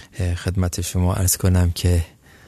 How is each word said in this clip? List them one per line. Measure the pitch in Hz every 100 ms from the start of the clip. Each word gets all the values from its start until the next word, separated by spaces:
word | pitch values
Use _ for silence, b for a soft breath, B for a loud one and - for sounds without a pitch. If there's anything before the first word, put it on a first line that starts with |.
| B -
اه، | 90
خدمت | 87 92 92 90 -
شما | 87 92 90
عرض | 98 92 -
کنم | 95 90 87
که | - 90 87 - _ B B